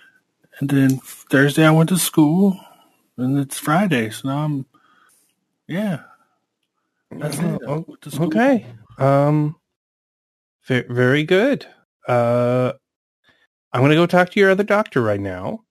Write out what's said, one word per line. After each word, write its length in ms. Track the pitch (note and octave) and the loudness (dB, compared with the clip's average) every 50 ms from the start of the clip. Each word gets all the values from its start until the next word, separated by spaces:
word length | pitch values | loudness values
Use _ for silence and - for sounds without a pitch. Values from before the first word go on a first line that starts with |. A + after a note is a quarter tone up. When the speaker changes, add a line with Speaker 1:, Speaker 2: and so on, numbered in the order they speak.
| - _ _ _ _ _ _ _ _ _ _ - | -20 _ _ _ _ _ _ _ _ _ _ -8
Speaker 1:
And 100 | C#3+ C#3 | -4 -2
then 280 | C#3+ C#3 C3+ C3 C3 B2 | 0 2 2 2 0 -2
Thursday 680 | - - - - - - - C3+ C#3+ C#3+ C3+ E3 D#3+ | -6 -14 -20 -20 -6 0 2 2 2 2 2 4 4
I 60 | D#3 | 4
went 180 | D#3 D#3+ E3 D#3+ | 4 4 4 2
to 80 | F#3 E3 | 0 -2
school, 600 | - - - E3 D#3 D3 D#3+ F#3 G3+ G3 F#3 - - - _ _ _ _ _ _ _ _ _ | -2 0 2 2 2 4 4 2 2 2 0 -2 -8 -20 _ _ _ _ _ _ _ _ _
and 220 | - B2 B2+ C#3 C#3+ | -6 -4 -2 -2 -2
it's 200 | C#3 C3+ - - | -2 -4 -8 -8
Friday, 520 | - D3+ D3+ F3+ G#3+ G3 D3+ A#2+ A2 A2 | -4 -2 0 0 0 0 0 -2 -2 -4
so 180 | A2 - - C3+ | -8 -8 -6 -6
now 100 | C3+ D3 D3+ | -4 -4 -4
I'm, 220 | D#3 D3 C#3 C3 - _ _ _ _ _ _ _ _ _ _ _ _ _ _ _ _ _ _ _ - | -4 -4 -6 -8 -12 _ _ _ _ _ _ _ _ _ _ _ _ _ _ _ _ _ _ _ -10
yeah. 320 | D3 F#3 G#3+ G#3 E3+ - - - _ _ _ _ _ _ _ _ _ _ _ _ _ _ _ _ _ _ _ - - - | -8 -6 -4 -4 -6 -8 -10 -16 _ _ _ _ _ _ _ _ _ _ _ _ _ _ _ _ _ _ _ -20 -12 -10
That's 200 | - D3+ D3+ D3 | -10 -8 -6 -6
it. 40 | E3+ | -4
I 140 | E3 D#3 - - | -4 -6 -6 -8
Speaker 2:
Oh, 200 | B2 D3 D#3 E3 | -8 -8 -8 -8
Speaker 1:
went 160 | - - - | -12 -18 -20
to 80 | - D3 | -16 -10
school. 180 | - C#3 E3+ E3 | -6 -4 -4 -2
Speaker 2:
okay. 380 | D#3 G#3+ A#3+ C#4 C4+ G#3 - - - - _ _ - - | 0 0 2 2 0 0 -2 -8 -18 -20 _ _ -6 -2
Um, 580 | C3+ C#3 C#3 C#3 C#3+ D3 D3+ D3+ D3+ D3+ D#3 - _ _ _ _ _ _ _ _ _ _ _ _ _ _ _ _ _ _ _ _ _ | 0 2 2 2 2 2 0 0 -2 -2 -6 -10 _ _ _ _ _ _ _ _ _ _ _ _ _ _ _ _ _ _ _ _ _
ve-, 180 | - C3 B2 A#2+ - | -4 -2 -2 -2 -2
very 360 | B2 B2 B2+ B2 C3+ D3+ D#3 | 0 0 2 2 2 0 0
good. 420 | D#3+ F3+ F#3+ A3+ C#4+ C4+ - - - _ _ _ _ _ _ - - | 0 2 2 2 0 -2 -4 -6 -12 _ _ _ _ _ _ -6 -2
Uh, 680 | B2 A#2+ A#2+ A#2+ A#2+ B2 B2 A#2+ B2 B2+ B2+ B2+ - - _ _ _ _ _ _ _ _ _ _ _ _ _ _ _ _ _ _ | -2 0 0 0 0 0 0 0 0 0 -2 -2 -4 -8 _ _ _ _ _ _ _ _ _ _ _ _ _ _ _ _ _ _
I'm 100 | - A#2+ | 0 2
gonna 120 | C3 C#3+ D3+ | 4 4 4
go 100 | D#3+ F3 | 4 2
talk 240 | E3+ - F3+ F3+ F3+ | 2 2 2 2 2
to 100 | - G#3 | 2 2
your 100 | G3 F#3+ | 2 4
other 140 | F#3+ F#3+ G#3 | 2 2 0
doctor 380 | G#3 G3+ G#3 G#3+ - - - | 0 0 -2 -2 -2 -2 -2
right 180 | A#2 G#2+ G#2 G2+ | 0 0 -2 -2
now, 440 | G2 G2 F2+ F2+ F#2+ - A3 A3+ _ _ | -4 -6 -8 -8 -8 -10 -10 -12 _ _